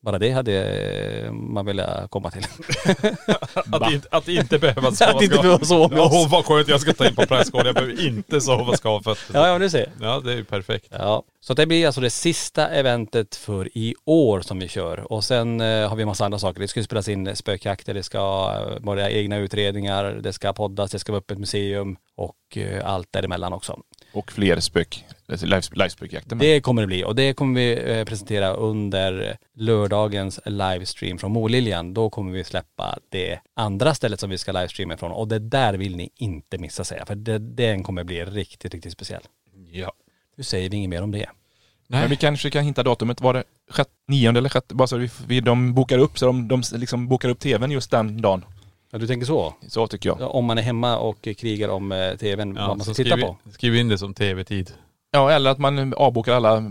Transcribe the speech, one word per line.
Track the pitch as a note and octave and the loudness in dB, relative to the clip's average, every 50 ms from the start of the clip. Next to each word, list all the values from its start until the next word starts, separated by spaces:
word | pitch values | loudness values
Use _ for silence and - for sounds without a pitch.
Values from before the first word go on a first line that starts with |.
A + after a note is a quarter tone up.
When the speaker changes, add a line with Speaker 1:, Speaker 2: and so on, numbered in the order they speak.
| - | -6
Speaker 1:
Bara | G#2+ G2 F2+ | -4 -2 2
det | G#2 A#2+ | 2 2
hade, | C3 C3 B2+ A2+ G2 F#2+ G2 - G1+ G1+ G1+ G1+ - G1+ - G#1 - - - | 2 2 0 0 0 0 0 0 -2 -2 -4 -4 -4 -4 -6 -6 -6 -6 -8
eh, | A1 | -8
man | A1+ - - - A2+ G#2 G2 | -8 -8 -8 -6 -4 -4 -4
velat | G#2 G2 F#2+ F#2 - - - G2 G2+ | -4 -4 -4 -4 -4 -4 -6 -8 -8
komma | - G2+ G2 E2+ | -8 -8 -8 -8
till. | - F#2+ - - - - - - C3+ - - | -10 -8 -12 -12 -12 -14 -8 -8 -6 -2 0
<laughs> | F#3 F#3+ - - G#3+ G#3+ - - - G3 - - - - F#3+ - - | 0 0 2 0 -2 -2 -2 -2 -2 -2 -2 -2 -6 -6 -6 -4 -2
Speaker 2:
Att | - D#3+ A#2 A2+ | -2 0 0 0
inte, | D3 C#3+ - - | 0 -2 -4 -2
att | - E3 - E3+ | -2 -2 -2 0
inte | F3 E3 C#3+ A#2+ D#3 D3 | -2 0 0 2 2 4
behöva | D3+ D3 A#2 - - B2+ | 4 4 2 4 2 2
sova | G2+ - A#3 - | 4 6 6 6
Speaker 1:
Att | - - | 6 6
inte | G#3 F#3+ - | 6 6 6
Speaker 2:
ska- | - F#3 | 6 8
Speaker 1:
behöva | F3+ F3+ - - | 8 6 6 6
sova | D#3 F3 E3 D#3 - | 6 6 8 8 6
med | C#3 D#3 | 6 6
oss. | E3 D#3+ D3+ | 6 8 8
Speaker 2:
Åh, | F3 E3 C#3+ | 6 6 6
vad | D#3+ E3+ D#3 | 4 4 4
skönt, | - D#3 D3+ D3+ D3 | 6 4 4 6 4
jag | D3 C#3 | 4 2
ska | D3 D#3+ C#3 | 4 2 2
ta | - C3 A2+ | 4 4 4
in | - | 6
på | - G#2+ | 4 2
prästgården. | - C3 B2+ B2 - - B2 A#2+ | 4 6 4 4 4 2 2 2
Jag | B2+ B2 | 2 2
behöver | - B2+ B2+ A#2 A#2+ F3+ C#3+ | 2 0 0 -2 -2 -2 -2
inte | A#2 G#2 G2 - D#3 D3 | -2 -2 -4 0 0 0
sova | A#2+ C3+ B2+ A2 A#2+ A#2+ A2+ - | 2 4 2 2 4 2 0 0
skavfötter. | - A2+ G#2+ G2+ - A2 G#2+ - - - F#2+ | 2 0 0 0 0 -2 -4 -4 -4 -2 4
Speaker 1:
Ja, | C#3+ D#3 F3+ | 4 6 6
ja, | F3+ F3+ | 6 4
du | F#3+ F#3+ | 2 2
ser. | D#3+ C3 A2 - - G#2+ | 2 0 0 0 -4 -8
Speaker 2:
Ja, | A2+ A2 B2+ C#3 C3 | -4 -2 -2 -2 -2
det | B2 B2 | -4 -4
är | |
ju | A#2+ G#2+ | -6 -6
perfekt. | - - G2+ F#2 - A2+ A2 - _ | -6 -6 -6 -4 -4 -6 -6 -6 _
Speaker 1:
Ja. | - G#2 G2 G2+ G#2+ A#2 - _ _ _ | -10 -4 0 0 0 0 -2 _ _ _
Så | - - C3 | -6 -4 2
det | C3+ D#3 | 2 2
blir | D#3+ E3 E3 E3 | 4 4 4 4
alltså | D3 C3 C3+ | 2 2 2
det | B2+ A#2+ | 0 0
sista | - - - E3+ E3 - - - - - D3+ D3+ | 0 0 0 0 0 0 -4 -6 -2 -2 -2 0
eventet | D#3+ D3 C3+ B2+ A#2+ A#2 A2+ A2 - A#2 G#2+ - - | 2 2 2 2 2 0 -2 0 0 -2 -2 -2 -6
för | - - - G#2 G2 F#2 F#2 - A#2 | -16 -8 -6 -4 -4 -4 -6 -6 -4
i | A2 A2+ - - - | -4 -4 -6 -6 0
år | - D#3+ E3 D3 A2+ G2+ F#2 | 2 4 6 6 4 4 2
som | F2 - F#2+ F#2 | 0 -6 -8 -8
vi | F#2 F2 | -8 -6
kör. | - G2+ F2+ E2 E2 F#2 G#2 - | -6 -6 -4 -4 -6 -8 -8 -6
Och | A2 G#2+ G#2 | -6 -4 -2
sen, | - B2+ A#2+ A#2 A#2 A#2 A2+ | 0 0 0 0 0 -2 0
eh, | A2+ A2 A2 A2 G#2+ G2+ | 0 0 2 2 0 0
har | A2 | 0
vi | A2 | -2
en | A2 G#2+ | -2 -2
massa | F#2+ - A2 | -2 -2 -2
andra | G2+ G2+ G2+ | -2 -2 -2
saker. | G#2 F#2+ F2 - | -2 -4 -4 -4
Det | G2 G2 | -6 -6
ska | - A#2 | -4 -6
ju | G#2+ | -6
spelas | - - G#2+ G2 A2 | -4 -4 -4 -2 -2
in | G#2 F#2+ F#2+ F#2+ G2+ | -4 -4 -4 -6 -6
spökjakter, | - - - G2+ F#2+ - G#2+ G2 - - - G2+ | -6 -4 -4 -4 -4 -2 -6 -6 -6 -6 -8 -8
det | G2+ F#2+ | -8 -8
ska, | - - G#2+ G2 G2 G2 F#2+ F#2+ - G2+ | -6 -4 -4 -2 -2 0 0 -2 -2 -4
eh, | G2+ G#2 G#2 G2+ - | -4 -6 -8 -8 -8
vara | - G2+ G2+ G2 G2 G2+ | -6 -6 -4 -2 -2 -2
egna | G#2+ G#2+ G#2 G2+ G#2 G#2 | 0 -2 -2 -2 -2 -4
utredningar, | G2+ F#2+ - G2+ G#2 G2+ G2 G#2 G2 G2+ G2 G2 G2+ G2+ G#2 G#2+ G#2 | -4 -4 -2 -2 -2 -2 -2 -4 -4 -4 -2 -2 -2 -4 -6 -6 -8
det | G2+ G2 | -8 -8
ska | - - G2 G2 | -4 -4 -4 -4
poddas, | - G#2+ G2 G2 G2+ G2+ F#2+ | -2 -4 -6 -4 -4 -6 -4
det | - G2+ | -4 -10
ska | - - | -6 -4
vara | G#2+ G2+ | -6 -6
öppet | - - G#2 F#2+ | -4 -6 -10 -10
museum | G2+ F#2 - G#2 G2+ G2 G2 G2+ G2 G2 F2+ - _ _ _ | -8 -4 -4 -2 -2 -2 -2 -4 -4 -6 -8 -12 _ _ _
och, | - F#2+ F2 - _ _ _ - G#2 | -10 -10 -10 -10 _ _ _ -10 -8
eh, | G2+ G2 F#2+ G2 G2 | -8 -6 -6 -6 -4
allt | F#2 G2 F#2 F2+ _ | -4 -4 -4 -6 _
däremellan | - F#2+ F#2+ F#2 F2 F2 F2 F2+ F2+ | -6 -4 -4 -2 -4 -4 -6 -6 -8
också. | F2+ - - - - - _ _ _ _ _ - | -8 -10 -12 -12 -12 -14 _ _ _ _ _ -10
Speaker 3:
Och | G#2 - - | -10 -10 -8
fler | - - G2+ F#2 E2+ D#2 | -2 2 4 4 4 4
spök-, | - - - F2 E2 - - - - - - _ _ - | 2 0 0 0 0 0 -6 -16 -16 -20 -20 _ _ -10
live-, | D#2+ F2 E2+ E2+ F#2+ F#2 E2+ - - | -8 -6 0 0 0 0 0 -2 -2
livespökjakter | F#2+ G2 F2 - - - E2 - - - - A2+ | -2 -2 -2 -2 -8 -14 -12 -12 -12 -10 -8 -2
med. | A#2 C#3 D#3 | 2 4 4
Speaker 1:
Det | D#3 C#3+ | 4 4
kommer | - C3 B2 A#2 | 4 2 2 2
det | G#2+ F#2+ | 2 0
bli. | F#2 F2+ F2+ | 0 -2 -2
Och | F2 G#2+ | -2 0
det | B2 C3+ C3+ C3 | 0 2 0 0
kommer | - C#3+ C3 B2+ B2+ | 0 0 0 2 2
vi, | B2 A#2+ A#2 - A#2+ B2 A#2 A2+ | 2 2 0 0 -2 -2 -2 -2
eh, | A2 | -2
presentera | G#2 A2+ G2 G2+ - A2 G2+ G2 F#2+ F#2+ | -4 -8 -10 -8 -4 -2 0 0 0 0
under | G#2 A2 A2 G#2+ G#2+ G#2 G2+ F#2+ F#2+ F#2+ F#2+ F#2 F#2+ - G#2 G#2 - _ _ _ - | 0 -2 -2 -2 -2 -2 -2 0 0 0 0 0 -2 -4 -6 -8 -10 _ _ _ -6
lördagens | A2 A2+ A2+ G#2 G#2 G2 G2+ G#2 G#2+ G#2+ G2+ G2+ F#2+ F#2+ F#2 - - | 0 2 2 4 4 2 2 2 2 0 0 -2 -4 -4 -6 -8 -8
livestream | - G#2 G2+ G2 F#2+ F#2+ F2+ F#2 - - - - F#2 F2+ F2 | -6 -4 -2 -2 -2 -2 -2 -4 -8 -10 -8 -8 -8 -8 -6
från | - G2 | -4 -2
Moliljan. | G#2+ A#2 A2 A2 A#2 B2+ B2 A2 F#2+ E2+ E2+ F2 F#2 | -2 0 0 2 2 2 2 0 -2 -4 -4 -6 -4
Då | A2+ A2+ G#2+ | -2 -2 -2
kommer | - - G2 F#2 | -2 -6 -8 -6
vi | F#2 F#2+ F2 | -6 -8 -8
släppa | - - F2+ - _ _ - - - - - _ _ | -6 -6 -8 -8 _ _ -8 -8 -8 -8 -8 _ _
det | - F#2+ F2+ F2 F2 - _ _ - | -6 -6 -4 -4 -6 -10 _ _ -6
andra | - A2+ G#2 G2 G2 B2+ D3+ D3 | -4 -4 -2 0 2 2 2 2
stället | - - A2+ G#2 - | 0 -2 -4 -4 -4
som | - G2 | -6 -6
vi | F#2+ F2 | -6 -8
ska | - - | -6 -6
livestreama | F#2+ F#2 F2+ E2+ - - F#2 F2 E2+ | -4 -4 -4 -4 -6 -8 -8 -8 -8
ifrån. | - - E2+ | -8 -8 -8
Och | F2 F#2 A2 G#2+ | -6 -6 -4 -4
det | A2+ A2 | -4 -4
där | G#2+ A2+ - C3+ C3 A2 G2 | -4 -2 0 2 2 2 0
vill | F#2 G2 G2 F2+ | 0 -4 -6 -6
ni | E2+ F2 - _ | -8 -10 -10 _
inte | - - G2+ F2 D2+ - - - D#2+ | -8 -6 -6 -6 -6 -10 -12 -12 -10
missa, | E2+ D2+ - - F2+ | -10 -10 -8 -8 -8
säga. | - - - - | -8 -8 -12 -10
För | - G#2 | -10 -10
det, | G#2 G#2+ A2+ A2 G#2+ | -8 -4 -4 -4 -4
den | G#2+ A#2 A#2+ A#2 A#2+ A2+ G#2+ F#2+ F2+ | -4 -6 -4 0 0 0 0 0 -2
kommer | - F#2+ F2+ F2 | -4 -6 -6 -6
bli | F2 F2+ E2+ E2+ | -6 -6 -8 -8
riktigt, | F#2+ G2+ G#2 F#2 - - - - - - | -6 -6 -8 -8 -8 -10 -14 -14 -12 -12
riktigt | E2+ - F2 E2+ | -12 -14 -14 -16
speciell. | - F#2+ F#2 F#2+ F2 - - _ _ _ _ F#2 F#2+ F#2 E2 | -14 -14 -14 -14 -14 -16 -18 _ _ _ _ _ -20 -20 -16
Speaker 2:
Ja. | E2+ F2+ F#2 F#2 - _ _ _ _ _ _ _ _ - | -12 -10 -10 -10 -12 _ _ _ _ _ _ _ _ -14
Speaker 1:
Nu | C3 | -8
säger | - - F#2 F#2 F#2 | -4 -4 -2 -2 -2
vi | G2+ G#2 | -4 -4
inget | G2 F#2 | -4 -4
mer | F2 E2+ G2 | -4 -4 -4
om | G#2+ | -4
det. | G2+ G2+ - - - _ _ _ _ _ _ _ _ _ _ - | -4 -6 -8 -8 -12 _ _ _ _ _ _ _ _ _ _ -4
Speaker 2:
Nej. | B2 C3 | -2 0
Speaker 3:
Men | E3 D#3 | 2 2
vi | D3 | 0
kanske | - D#3+ D3 D3 C3+ - D3 | 2 2 0 0 0 -4 -2
kan | - D3 D3 | 0 0 0
hitta | D3 C#3 - B2 | 0 0 2 2
datumet. | B2+ A#2+ - A2 A#2 A#2+ - | 2 2 2 0 -2 -2 0
Var | B2+ B2+ B2 | 0 0 2
det | B2+ - _ _ _ _ _ | 0 -4 _ _ _ _ _
sjätte, | - - C3+ - _ _ _ - | -2 -2 -2 -2 _ _ _ 0
nionde | C#3 C#3 A#2+ A2+ A#2 A#2+ | 2 4 6 6 6 6
eller | B2+ C3+ | 4 2
sjätte? | - C3+ - - - | 0 -2 -2 -2 2
Bara | B2+ B2+ A#2+ | 2 2 2
så | B2+ A#2+ | 2 -2
vi, | B2 A#2 - - C3 A#2 | -4 -4 -6 -10 -6 -2
vi, | A#2+ B2+ | 0 2
de | A2+ B2 A#2+ B2 B2 B2 A#2+ | 4 4 4 4 4 2 4
bokar | C3 B2+ - C3 B2+ | 4 4 4 6 6
upp, | C3 - - - | 6 4 4 2
så | B2+ | 2
de, | B2+ B2+ B2+ A#2+ G#2+ | 2 2 2 0 0
de | C3 B2+ | 0 0
s-, | A#2+ - - A#2 | 0 -2 -6 -6
liksom | B2 - C3 B2 A#2+ B2 | -6 -4 -4 -4 -2 -2
bokar | C3 B2 - B2+ | -4 -2 0 -2
upp | B2 - | -2 -2
T | - D3 B2 G#2 | 0 0 0 0
V:n | B2 C#3+ | 0 -2
just | C#3+ C3 A#2+ - | -4 -4 -4 0
den | - A#2+ A2 G#2+ G#2+ A2+ | 0 0 0 0 -4 0
dagen. | A2 G#2 F#2+ F#2 F2+ - - - - - _ _ _ _ | 2 2 2 0 -2 -10 -20 -20 -20 -20 _ _ _ _
Speaker 1:
Ja, | - A2 | -10 -8
du | A2+ A2+ | -4 -4
tänker | B2+ A#2+ B2 | -2 -2 -2
så? | B2 D#3+ C3 F2 D#2 - - - G2 | 0 0 0 0 -2 -6 -10 -16 -8
Speaker 3:
Så | - A2 A2+ G#2+ | -2 -2 -2 -2
tycker | - G2 - G2+ | -2 -4 -2 -2
jag. | - - | -2 -2
Speaker 1:
Ja, | B2+ - | -4 -4
om | - C3 A#2+ | -2 0 0
man | A#2+ A2+ A2+ | 2 0 0
är | |
hemma | A2 B2 A#2+ A#2 A#2+ A#2+ A#2 A2+ | 0 0 -2 0 0 0 0 0
och | A#2 A2+ G#2 _ - A2+ G2+ - | -2 -4 -4 _ -8 -10 -10 -6
krigar | - A2+ G#2+ G#2 G#2+ G2+ | -4 -4 -4 -2 -2 -2
om, | G2+ F#2+ G2 G2 | -2 -4 -4 -4
eh, | F#2+ F#2+ F#2 F#2 - | -4 -2 -2 -4 -4
T | - A2+ G#2 G2 | -4 -4 -4 -2
V:n, | G2+ G#2+ G2+ F#2+ | -2 -4 -6 -6
Speaker 2:
Ja, | G2+ G#2 G2 | -4 -4 -4
Speaker 1:
vad | G2 G2+ | -2 -4
man | G2+ | -4
ska | G#2 A2 | -6 -2
Speaker 2:
så | - B2+ | -2 2
Speaker 1:
titta | A#2+ - | 2 2
Speaker 2:
skriv, | A#2 A2 | 2 2
Speaker 1:
på. | F#2+ F2+ - _ G#2+ | -2 -4 -8 _ -20
Speaker 2:
skriv | - - - A#2+ A2+ | -12 -2 0 2 4
in | A#2+ A#2+ A#2 | 4 4 4
det | G#2 F#2 | 2 0
som | G2 G2+ G2 | -2 -6 -4
T | - G#2 G2 F#2+ | -2 -2 -2 0
V-tid. | F#2+ F#2 - G#2 G2 F2+ - - - _ _ _ _ _ _ - | -2 -6 -6 -4 -6 -6 -6 -10 -20 _ _ _ _ _ _ 2
Speaker 3:
Ja, | C#3+ C3+ C#3 | 4 6 6
eller | D#3 D3 C3+ C3+ | 6 4 4 4
att | C3+ C3+ | 2 2
man | C#3+ C#3 C#3+ C#3 C3+ C3+ B2 | 2 0 2 2 -2 -2 2
avbokar | - C#3+ C3 A#2+ A#2 A2 B2 A#2+ | 4 4 4 4 2 2 2 2
alla, | B2+ A#2 A2 A2 A2 A2 G#2 | 4 6 6 4 4 2 -4